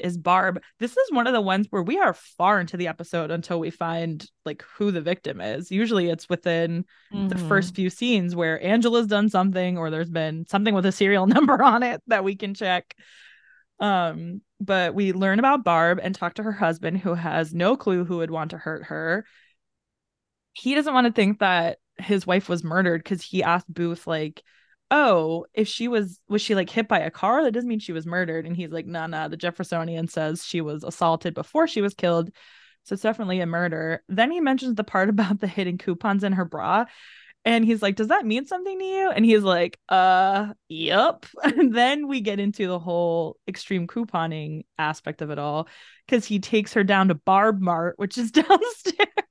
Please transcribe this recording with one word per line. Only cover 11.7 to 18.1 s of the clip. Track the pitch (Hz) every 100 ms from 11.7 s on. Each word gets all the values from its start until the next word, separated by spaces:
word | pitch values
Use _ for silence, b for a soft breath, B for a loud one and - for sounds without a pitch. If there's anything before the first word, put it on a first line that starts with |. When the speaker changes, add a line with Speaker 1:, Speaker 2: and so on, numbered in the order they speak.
| 233
Speaker 1:
it | 247 - -
that | 214
we | 190 202
can | 202
check. | 202 196 180 - - b b b b b b b -
Um, | 208 190 170 160 170 190 - -
but | 196 190 175
we | 190 196
learn | 185 190 202
about | 269 285
Barb | 185 165 170 185
and | 185
talk | 190 175
to | -
her | 220
husband, | 202 175 165 160 185
who | 190
has | 175 165 156 160
no | 165 185 262
clue | 208 180
who | 175